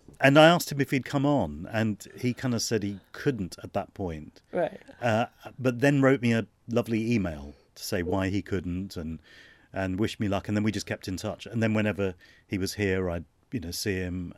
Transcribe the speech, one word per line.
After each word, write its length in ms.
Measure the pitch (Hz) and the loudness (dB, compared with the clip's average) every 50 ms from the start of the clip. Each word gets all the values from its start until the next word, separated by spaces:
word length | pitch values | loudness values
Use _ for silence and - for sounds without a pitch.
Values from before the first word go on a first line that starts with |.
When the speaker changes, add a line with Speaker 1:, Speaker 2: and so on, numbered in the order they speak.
| _ - - - | _ -16 -4 4
Speaker 1:
and 180 | 135 135 139 | 6 8 10
I 80 | 156 156 | 10 10
asked 260 | 165 175 165 - - | 10 8 6 2 -2
him 80 | 147 139 | -2 -2
if 100 | 135 - | -2 0
he'd 140 | 147 131 - | 0 -2 -2
come 200 | - - 139 135 | -2 -2 0 2
on, 420 | 147 147 131 92 78 73 76 85 - | 2 2 2 0 -2 -4 -8 -8 -4
and 340 | 110 110 110 110 98 - - - - - | -2 0 0 0 0 -4 -8 -18 -10 -4
he 140 | - 123 113 | -2 -2 -2
kinda 260 | - - 127 120 107 | -2 -2 -2 -2 -2
said 240 | - - 117 104 101 | 0 0 0 0 0
he 160 | 101 101 92 _ _ - | -2 -6 -8 _ _ -12
couldn't 420 | - - 143 131 104 92 80 - - - | -2 -2 -2 0 -2 -6 -6 -8 -12 -14
at 100 | 92 - | -6 -6
that 200 | 101 92 - - | -6 -6 -6 -8
point. 480 | - 98 87 80 76 76 - _ - _ - | -6 -6 -6 -6 -8 -12 -16 _ -20 _ -6
Speaker 2:
Right. 280 | - 175 165 - - - - - - - | -4 -2 -2 -2 -4 -12 -20 -20 -12 -2
Speaker 1:
Uh, 240 | - 117 110 113 120 - _ _ - - - | 0 2 2 2 0 -2 _ _ -20 -18 -10
but 220 | - 120 127 120 117 | -2 -2 0 0 4
then 220 | 135 143 147 139 | 4 4 4 6
wrote 200 | 135 131 135 117 | 6 6 4 4
me 120 | 120 117 117 | 4 2 2
a 120 | 113 101 - _ _ - 117 | 2 0 -4 _ _ -8 -2
lovely 440 | 113 117 107 113 113 110 113 117 120 | -2 0 0 0 0 0 2 2 2
email 400 | 110 92 87 78 73 71 73 71 _ _ _ - | 2 0 -2 -6 -8 -12 -16 -16 _ _ _ -18
to 80 | - - | -12 -8
say 200 | - 107 92 85 | -4 -2 -2 0
why 260 | 87 101 95 95 95 | 0 0 0 0 0
he 120 | 101 98 | 0 -2
couldn't 540 | - - 101 92 78 90 87 92 98 95 - | -2 -2 -4 -4 -2 -4 -6 -6 -6 -8 -10
and, 220 | 90 80 80 80 - _ - - - - - - _ _ - - | -8 -8 -8 -8 -10 _ -20 -20 -20 -20 -20 -20 _ _ -12 -6
and 260 | 95 95 95 92 95 | -4 -4 -2 0 -2
wish 200 | 110 104 - - | -2 -2 -2 -4
me 80 | 110 | -2
luck. 200 | 98 98 95 - | -2 -2 -2 -2
And 80 | - 104 | -2 -2
then 80 | 104 104 | 0 0
we 80 | 110 | 0
just 140 | 101 101 - | -2 -2 -6
kept 220 | - 107 - - | -6 -8 -8 -6
in 100 | 101 92 | -8 -8
touch. 280 | 85 - 104 87 - - | -6 -6 -8 -8 -8 -12
And 160 | - 120 117 113 | -6 -2 0 0
then 100 | 110 107 | 2 2
whenever 400 | 110 107 107 95 101 98 95 87 - - - - - _ | 2 2 0 0 0 -2 -2 -2 -6 -16 -20 -20 -20 _
he 100 | - 107 | -6 -4
was 180 | 92 95 98 - | -2 -2 -4 -2
here, 340 | 104 104 95 92 95 92 90 | 0 0 2 2 0 0 -2
I'd, 160 | 85 87 78 _ _ _ _ - | -4 -6 -8 _ _ _ _ -10
you 80 | - 110 | -8 -8
know, 120 | 80 85 | -8 -6
see 240 | 87 - - 107 95 | -8 -6 -4 -2 -2
him 380 | 92 92 90 87 90 87 82 - | -2 -4 -4 -4 -6 -8 -10 -12